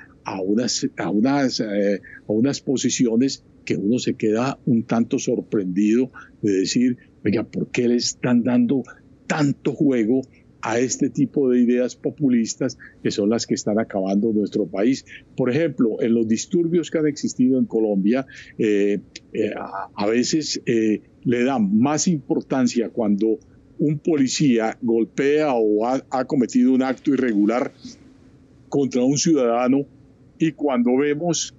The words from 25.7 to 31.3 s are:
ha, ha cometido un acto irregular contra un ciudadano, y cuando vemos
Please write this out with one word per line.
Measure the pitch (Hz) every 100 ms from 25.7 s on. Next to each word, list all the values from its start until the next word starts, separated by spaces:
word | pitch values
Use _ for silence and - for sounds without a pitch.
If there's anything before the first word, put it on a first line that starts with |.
| 104 117
ha, | 131 -
ha | 131 127
cometido | 147 110 127 127
un | 131
acto | 131 123 -
irregular | 131 123 101 104 120 - - - - - - - - - - -
contra | 139 131 123
un | 131 143
ciudadano, | 175 147 120 117 127 139 143 - - - - -
y | 160
cuando | - 147 123 120 131
vemos | 147 147 175